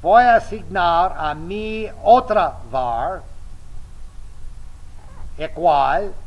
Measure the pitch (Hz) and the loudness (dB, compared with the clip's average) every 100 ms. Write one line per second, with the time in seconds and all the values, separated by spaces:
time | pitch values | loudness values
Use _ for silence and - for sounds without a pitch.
0 | 160 220 247 233 - 214 - 190 175 170 | 8 8 8 4 2 -10 -6 0 2 4
1 | 185 - 151 147 165 208 220 220 214 - | 2 0 -4 -4 -8 -8 -6 -6 -8 -2
2 | - 247 - 214 160 - - 131 123 117 | 6 6 6 2 2 -2 -6 -4 -2 -2
3 | 147 185 - - - - - - - - | -4 -6 -12 -14 -12 -12 -10 -10 -10 -12
4 | - - - - - - - - - - | -12 -12 -12 -10 -10 -10 -14 -14 -14 -14
5 | - - - - 156 160 170 147 135 160 | -14 -12 -10 -8 -8 0 4 4 2 0
6 | 202 - | -2 -8